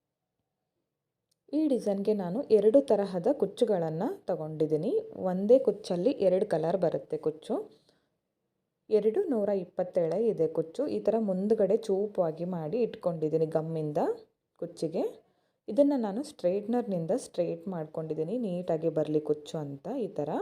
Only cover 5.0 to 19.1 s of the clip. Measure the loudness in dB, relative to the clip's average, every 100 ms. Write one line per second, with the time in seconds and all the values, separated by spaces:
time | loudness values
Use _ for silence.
5 | -4 -4 -2 0 6 6 6 0 -2 0
6 | 0 2 2 2 2 0 0 0 0 -2
7 | -4 -4 -4 -6 -6 -6 -6 -16 _ _
8 | _ _ _ _ _ _ _ _ -2 2
9 | 2 0 0 -2 0 -2 -4 -6 -4 0
10 | 0 0 0 2 0 0 -4 -4 -4 0
11 | 0 0 0 -2 0 2 4 2 0 -2
12 | 0 0 -2 -2 -6 -6 -4 -2 -2 -2
13 | -4 -2 0 0 2 0 -2 -2 -2 0
14 | 0 -2 -10 _ _ _ -12 -6 -4 -2
15 | -4 -6 _ _ _ _ -2 4 4 4
16 | -2 -4 -8 -4 0 0 0 -2 -2 -4
17 | -2 -2 -2 -4 -4 -4 -6 -6 -6 -6
18 | -4 -4 -2 -4 -4 -4 -2 0 0 0
19 | 0